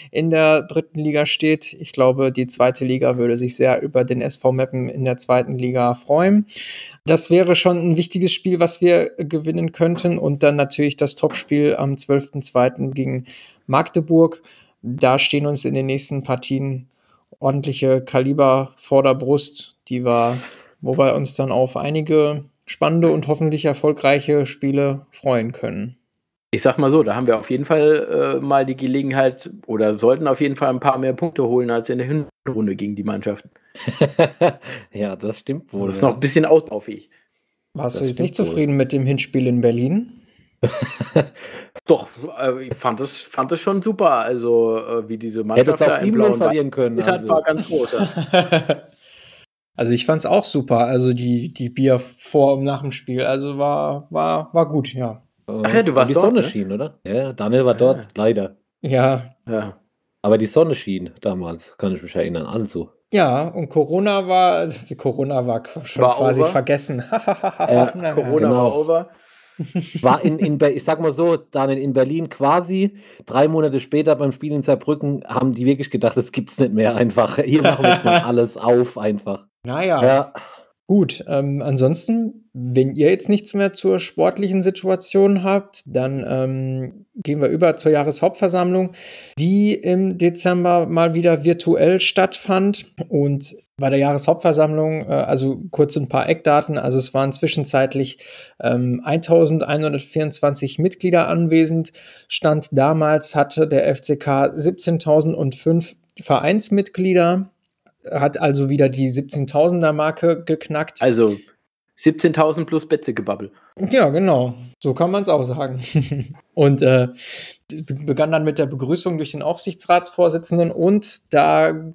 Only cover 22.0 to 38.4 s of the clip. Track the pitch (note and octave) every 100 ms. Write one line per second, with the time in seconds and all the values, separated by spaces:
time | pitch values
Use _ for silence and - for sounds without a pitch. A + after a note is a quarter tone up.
22 | D#3 D#3 D3 D3 C#3+ _ - - D3+ E3
23 | E3+ D#3 C3+ D3+ D#3+ D3+ D3+ C#3+ D3+ D3+
24 | C#3 C#3+ C#3 D3 C3+ - C#3 C#3 C#3 C#3
25 | - - C#3 B2 A2+ B2+ A#2 G#2 A2+ B2+
26 | _ _ _ _ _ A2 C3+ B2+ C#3+ D#3
27 | A2 G#2+ B2+ A2 - B2+ C#3+ D#3+ D3+ D3+
28 | - D#3 C#3 C3+ C#3 C#3 C3+ C3 C3 C3+
29 | C#3 C3 C3+ B2+ - - - A2 G#2+ G#2
30 | A#2 C3+ D#3 C3 C#3+ C3+ C#3 B2+ C#3+ B2+
31 | C3 C3 F3 D#3 B2 B2 B2 A#2 A2+ B2
32 | B2 D3+ C#3 _ - A#2 G#2+ F#2+ G2+ G#2
33 | G#2 G2+ G#2 G2+ - _ _ - - -
34 | D3 - D#3 - E3+ - - - - G#2
35 | G#2 F#2+ G#2 A2 - C#3 - G2 G2 F#2+
36 | B2+ A#2 C#3 D#3 D#3 D#3+ - G#2+ - G#2+
37 | _ _ _ _ _ _ _ - C#3 B2
38 | C3+ B2 F3+ -